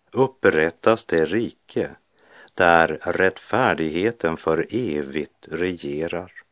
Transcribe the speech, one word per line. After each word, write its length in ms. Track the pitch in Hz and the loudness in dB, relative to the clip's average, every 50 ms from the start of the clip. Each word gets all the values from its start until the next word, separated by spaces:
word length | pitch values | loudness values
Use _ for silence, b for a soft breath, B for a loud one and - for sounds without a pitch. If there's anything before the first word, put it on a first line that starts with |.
| _ _ - | _ _ 0
upprättas 920 | 117 135 131 - _ - 98 85 78 78 82 - _ - 110 113 110 - | 0 0 0 0 _ 2 2 4 4 2 0 -2 _ 0 0 0 0 0
det 200 | - 87 80 80 | -2 0 0 0
rike 640 | 76 92 113 117 85 - _ _ - - 123 95 - - - _ _ b b b b b b b b b | 2 0 -2 -2 -4 -6 _ _ -8 -6 -4 -4 -6 -8 -16 _ _ b b b b b b b b b
där 440 | - 92 85 85 82 82 78 78 76 - | 2 4 6 6 6 6 4 0 -4 -6
rättfärdigheten 1300 | 90 85 85 92 95 - - - - - 117 131 107 82 76 80 78 76 85 98 117 117 - - 82 80 | -4 0 2 2 2 0 -2 -8 -4 -2 0 2 2 0 0 -2 -2 -2 -2 -2 -2 -2 -2 -4 -4 -2
för 300 | - - 82 80 80 76 - | -2 -2 -2 0 0 -2 -4
evigt 760 | - 120 123 95 76 76 71 67 69 78 71 - _ _ - - | -4 -4 -4 -4 -4 -4 -6 -6 -6 -8 -8 -8 _ _ -16 -10
regerar. 800 | 78 82 90 92 90 85 - 71 71 76 80 85 87 87 92 90 - - - _ | -6 -4 -4 -4 -4 -6 -8 -8 -6 -6 -6 -6 -6 -8 -10 -12 -16 -20 -20 _